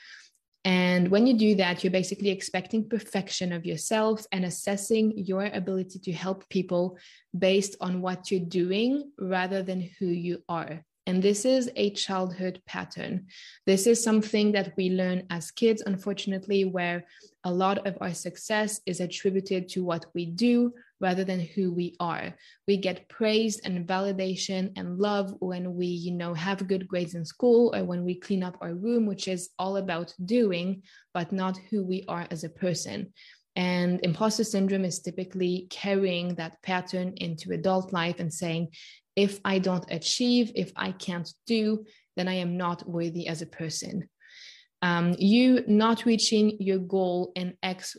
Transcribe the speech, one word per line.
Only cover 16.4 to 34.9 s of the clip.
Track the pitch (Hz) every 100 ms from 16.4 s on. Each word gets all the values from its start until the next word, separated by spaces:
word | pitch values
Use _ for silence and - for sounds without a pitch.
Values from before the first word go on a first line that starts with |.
| 190 202 190
where | 185 175 175 175 - - _
a | 185
lot | 175 190 202 196
of | 180
our | 190
success | 165 180 175 - 214 214 208
is | - 180
attributed | 175 - 202 190 190 185 180
to | 185
what | 180 165 -
we | 175 170
do | 170 240 240 240 240 - _
rather | 190 180
than | 190 185
who | 170 - 185
we | 175 175 -
are. | 175 160 - - - _ -
We | 202
get | 190 180 -
praise | - 220 214 226 208
and | - 180 170
validation | 190 196 190 190 185 - 190 190 190
and | 180 180
love | 208 202 190 202
when | 185 180 180
we, | 175 180
you | 175 170
know, | 175 175
have | 170 180 196 190
good | 190 185
grades | 180 170
in | 175
school | 165 - 247 233 240
or | 202
when | 185 180
we | 175
clean | 180 - 196
up | 180 180
our | 175
room, | 170 214 240 214
which | 196 -
is | 185 175 -
all | 185 196
about | 190 165 170 - 180
doing, | 247 220 175 180 190 - - _
but | 185 165
not | 190 185 185 -
who | 214
we | 185 185 185
are | 170 170
as | 165
a | 165
person. | - 185 165 - 208 185 - - - _ -
And | 180 180 180 180
imposter | 180 160 220 214
syndrome | 220 202 190 196
is | 185